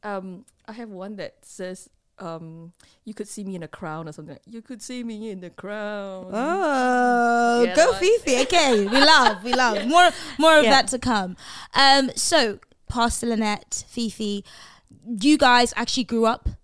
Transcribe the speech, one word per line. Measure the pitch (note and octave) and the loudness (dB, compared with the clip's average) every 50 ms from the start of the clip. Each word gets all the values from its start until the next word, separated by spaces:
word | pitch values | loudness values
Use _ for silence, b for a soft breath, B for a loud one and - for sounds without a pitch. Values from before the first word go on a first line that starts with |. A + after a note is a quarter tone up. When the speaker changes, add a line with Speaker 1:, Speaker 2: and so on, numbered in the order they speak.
| - | -10
Speaker 1:
Um, | G#3+ G3+ G3 F#3+ F#3+ F3+ F3+ A#3+ _ _ _ _ - | -10 -10 -10 -10 -12 -16 -18 -20 _ _ _ _ -20
I | G#3+ | -18
have | A3+ A#3+ G#3+ | -16 -16 -16
one | G3+ F3+ F#3 G3+ G#3+ | -14 -16 -14 -14 -12
that | F#3+ E3 - _ _ _ | -12 -14 -14 _ _ _
says, | - - - F#3 F#3 F#3 F#3 - _ _ _ _ _ _ _ | -20 -16 -14 -12 -12 -12 -14 -18 _ _ _ _ _ _ _
um, | F#3+ E3+ E3 E3 E3 D#3+ D#3+ E3 E3 E3+ _ _ b b b b b | -14 -14 -12 -12 -14 -16 -18 -18 -20 -20 _ _ b b b b b
"You | - - | -18 -12
could | - D4+ - | -12 -12 -12
see | - - G3+ | -12 -12 -12
me | F#3+ F#3+ | -10 -10
in | F3 E3 | -10 -12
a | D3+ | -14
crown" | - - - D#3+ D#3 D#3 E3 D#3+ | -14 -14 -12 -12 -10 -10 -12 -14
or | |
something. | D3 - D3+ D#3+ D3 - _ | -14 -16 -18 -18 -20 -20 _
"You | - A3+ A3+ | -20 -20 -20
could | A3 _ B3+ G#3+ | -16 _ -18 -18
see | - - B3+ B3 A#3+ | -14 -14 -12 -10 -10
me | A#3 A3+ G#3 G#3+ A3+ | -10 -10 -10 -10 -12
in | G#3+ G3 | -12 -12
the | F3+ F3 | -14 -16
crown." | - - - F#3+ G#3 G#3+ G#3 G#3 G#3 G3+ G3 G3 F#3+ F#3+ F#3 F#3 F#3+ | -18 -16 -14 -12 -10 -10 -10 -8 -8 -10 -10 -12 -12 -14 -14 -10 -6
Speaker 2:
Oh, | G#3+ B3+ D4+ E4+ G4 F#4+ D#4 C#4+ C4 B3+ B3+ B3 B3 B3 B3 B3 A#3+ A#3+ A#3 A#3 A#3+ A#3+ A#3+ A#3+ A#3+ A#3+ | -6 -4 -4 -2 -2 -2 0 0 0 0 2 2 2 2 2 2 2 2 2 2 2 2 2 4 4 2
Speaker 1:
Yeah, | A3 F3+ | 2 4
Speaker 2:
go | F#3 E4 G#4+ | 4 4 4
Speaker 1:
that | |
one. | A#4 G3 | 2 2
Speaker 2:
Fifi. | F4+ F#4 A4+ A4+ - D4+ B3+ B3 | 2 2 2 2 2 0 0 0
Okay, | C4+ B3+ - F4 D#4 C4+ B3 G#3+ G3+ | 0 2 2 2 4 4 4 2 2
we | G3 A3+ C4+ | 2 2 4
love, | C#4+ D4+ D#4+ D4+ B3+ A3 G#3+ F#3 F#3+ | 6 6 6 6 6 4 0 -2 -4
we | A#3+ B3 | -4 0
love. | B3+ B3+ A#3+ G#3+ G3+ | 2 2 0 0 -2
Speaker 1:
<laughs> | |
Yeah. | G3+ | -2
Speaker 2:
More, | A#3 D4+ E4+ F4+ E4+ B B B B B B | 2 4 6 6 6 B B B B B B
more | D4 D#4+ D#4+ D4+ | 4 6 6 6
of | D4+ | 6
Speaker 3:
Yeah. | A3 | 6
Speaker 2:
that | A#3+ C4+ - - | 4 4 4 0
to | B3+ B3 | -6 -4
come. | - B3+ A#3+ G#3 F#3+ F#3 F3+ B B B B B B B - | -2 -2 -2 -2 -2 -6 -10 B B B B B B B 0
Um, | - C4+ C4+ C4+ C#4 C4+ B3+ - | 2 4 6 6 4 2 0 -4
so, | - - - F4 D#4 B3+ A3 G3+ - - _ _ _ _ _ | -4 -4 0 2 2 2 0 -4 -8 -14 _ _ _ _ _
Pastor | - B3 A#3 A#3 - - - A#3+ | -4 -2 -2 -2 -2 -4 -4 -4
Lynette, | A#3 G#3+ A3 G#3 G#3 - - _ - - - _ | -2 -2 -2 -2 -4 -6 -8 _ -10 -10 -10 _
Fifi, | - - A#3 A3 - - A3 G#3 G3+ G3+ G3 B B B B B B B B B - - _ A3 | -8 -6 -6 -6 -6 -6 -8 -6 -6 -8 -10 B B B B B B B B B -20 -20 _ -12
you | A#3+ G3+ G#3+ C#4+ D4+ - | -8 -2 2 2 4 4
guys | C#4+ B3+ B3 A#3+ B3 A#3+ - - | 4 4 4 4 2 0 -2 -6
actually | A#3 - - C4 A#3+ | -6 -6 -4 -4 -4
grew | - A#3+ A3+ A3+ | -4 -2 0 0
up | A3+ A#3+ - _ - - - | 0 0 -2 _ -10 -10 -10